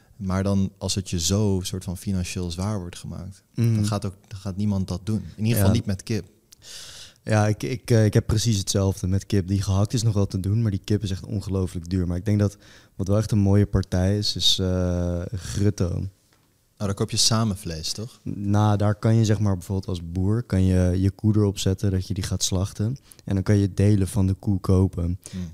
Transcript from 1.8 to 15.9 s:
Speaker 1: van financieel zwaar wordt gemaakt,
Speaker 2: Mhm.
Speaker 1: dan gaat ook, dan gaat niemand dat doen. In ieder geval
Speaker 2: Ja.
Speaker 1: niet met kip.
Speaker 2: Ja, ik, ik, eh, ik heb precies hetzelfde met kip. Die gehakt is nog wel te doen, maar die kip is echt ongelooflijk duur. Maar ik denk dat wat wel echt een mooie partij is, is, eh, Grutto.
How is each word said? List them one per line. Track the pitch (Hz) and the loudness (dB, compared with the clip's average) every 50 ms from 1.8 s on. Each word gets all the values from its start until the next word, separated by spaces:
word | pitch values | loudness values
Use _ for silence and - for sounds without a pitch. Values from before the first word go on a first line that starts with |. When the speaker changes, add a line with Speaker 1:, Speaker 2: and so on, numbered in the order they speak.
| - | -8
Speaker 1:
van | 90 87 | -8 -8
financieel | 95 - 101 95 92 87 - - 95 90 87 | -6 -4 -4 -2 -2 -4 -4 -6 -6 -6 -6
zwaar | 82 85 95 107 107 95 | -6 -4 -4 -4 -4 -6
wordt | 87 87 - | -8 -12 -14
gemaakt, | - - - 87 85 87 92 95 - _ _ _ | -14 -12 -12 -12 -12 -12 -14 -16 -18 _ _ _
Speaker 2:
Mhm. | - 117 117 110 | 0 0 2 2
Speaker 1:
dan | 107 104 | 2 0
gaat | 104 107 101 98 | 0 -2 -2 -4
ook, | 98 - - _ | -6 -8 -12 _
dan | - 104 95 | -18 -16 -12
gaat | - 101 87 | -10 -8 -4
niemand | 95 107 104 98 95 92 | -2 -2 0 0 0 -2
dat | - 90 87 90 | -2 -4 -6 -4
doen. | 107 110 101 - 82 - | -4 -4 -4 -6 -8 -8
In | - 110 | -4 -2
ieder | 113 117 | 0 2
geval | 107 98 | 4 4
Speaker 2:
Ja. | 95 113 | 4 4
Speaker 1:
niet | 117 - | 2 2
met | 104 95 - - | -2 -4 -4 -4
kip. | - 113 98 - - _ _ _ _ - - - - - - - - - - - - - _ - | -4 -4 -4 -4 -8 _ _ _ _ -20 -20 -20 -20 -18 -18 -18 -18 -18 -20 -20 -20 -20 _ -4
Speaker 2:
Ja, | 113 110 107 104 | 0 2 2 2
ik, | 107 107 - - | 2 0 -2 -4
ik, | 135 131 - - - | -6 -6 -4 0 2
eh, | 120 110 110 | 4 4 6
ik | 104 - | 4 4
heb | 113 - | 2 2
precies | - 113 104 98 120 110 | 2 0 0 2 2 2
hetzelfde | 98 95 - - 101 95 95 92 - - | 0 0 0 0 2 2 2 0 0 -2
met | 90 95 95 - | -2 0 -2 -2
kip. | - 107 98 85 | 0 0 0 0
Die | 92 101 95 | 2 0 0
gehakt | 92 101 95 98 107 - - | 0 0 0 0 0 0 0
is | 117 110 | 0 0
nog | 113 95 | 2 2
wel | 101 98 | 2 0
te | - - 95 | 0 -2 -2
doen, | 90 95 104 117 | -2 0 0 0
maar | 113 110 | 0 0
die | 95 95 - | -2 -2 -2
kip | - 107 95 107 | -2 -2 0 0
is | 92 | -2
echt | 95 92 - | -6 -6 -6
ongelooflijk | - 110 101 - 92 95 95 92 92 - 87 82 87 | -6 -6 -6 -4 -4 -2 -2 -2 -4 -6 -8 -6 -4
duur. | 95 92 87 | -2 -2 0
Maar | 87 87 | -2 -2
ik | 87 101 | -2 0
denk | 104 104 104 | 0 2 2
dat | 104 101 - - - - - - - _ _ | 2 0 -2 -6 -18 -20 -20 -20 -20 _ _
wat | - 92 | -6 -2
wel | 90 101 | 0 0
echt | 107 113 - | 0 0 2
een | 117 | 2
mooie | 104 98 98 98 104 101 | 2 4 6 6 4 4
partij | - - 98 90 - - 90 92 95 104 | 4 2 0 0 0 0 0 2 2 0
is, | 104 104 - - | 0 -2 -2 -2
is, | 92 - - - - | 2 2 4 4 4
eh, | 95 92 92 92 90 90 87 87 87 87 87 87 87 - - | 2 0 0 0 0 0 0 0 0 -2 -2 -4 -4 -6 -8
Grutto. | 92 - - - 98 101 104 - - 95 87 | -8 -8 -6 -2 0 0 0 2 0 -2 -2